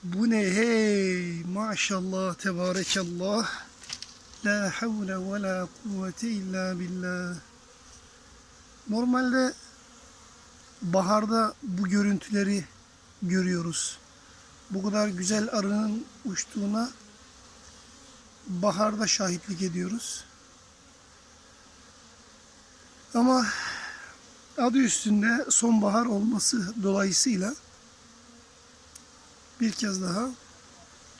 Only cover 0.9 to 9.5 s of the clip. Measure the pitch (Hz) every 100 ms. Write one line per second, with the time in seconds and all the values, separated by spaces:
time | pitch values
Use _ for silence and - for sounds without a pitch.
0.9 | 208 190 180 175 170 170 185 220 202 -
1.9 | 196 185 185 190 175 196 175 180 180 175
2.9 | 196 180 175 185 208 214 - - - -
3.9 | - - - - - 208 208 196 - 233
4.9 | 214 196 190 185 202 196 185 175 - 226
5.9 | 196 185 170 233 214 190 185 185 185 180
6.9 | 185 180 180 180 170 - - - - -
7.9 | - - - - - - - - - -
8.9 | 214 247 247 254 254 254